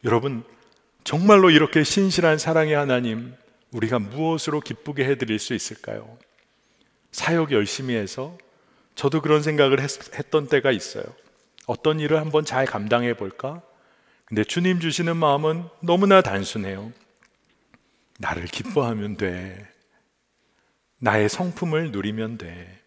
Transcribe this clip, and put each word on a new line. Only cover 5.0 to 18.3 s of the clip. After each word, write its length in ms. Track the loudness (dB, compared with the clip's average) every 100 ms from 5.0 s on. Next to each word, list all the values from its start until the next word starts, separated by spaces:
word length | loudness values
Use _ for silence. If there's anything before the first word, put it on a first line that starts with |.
해드릴 340 | 0 0 -2 -4
수 160 | -4
있을까요? 640 | -6 -8 -12 -12 -12 -12 -20 _ _ _ _ _ _ _ _ _
사역 400 | -6 -2 0 2
열심히 420 | 2 0 -4 -4
해서? 420 | -4 -4 -8 -12 -14 _ _ _ _ _
저도 280 | -4 -2 -2
그런 200 | 2 2
생각을 380 | 2 2 4 4
했-, 340 | 0 -8 -12
했던 340 | -12 -2 -2 2
때가 220 | 0 2
있어요. 320 | 0 -4 -12 -14 -16 _ _ _ _ -10
"어떤 340 | -4 -2 -2
일을 180 | 0 0
한번 260 | 2 -2
잘 220 | 0 -2 -2
감당해 480 | -2 0 0 0
볼까?" 480 | -4 -6 -8 -12 -12 -18 _ _ _ _ _ _
근데 180 | -2
주님 360 | -2 0 0 0
주시는 360 | -2 -2 -2 0
마음은 480 | 2 2 0 -2 -8 -10
너무나 400 | 0 2 8 6
단순해요. 720 | 6 -2 -4 -6 -6 -8 -12 -18 _ _ _ _ _ _ _ _ _ _ _ _
"나를 280 | -8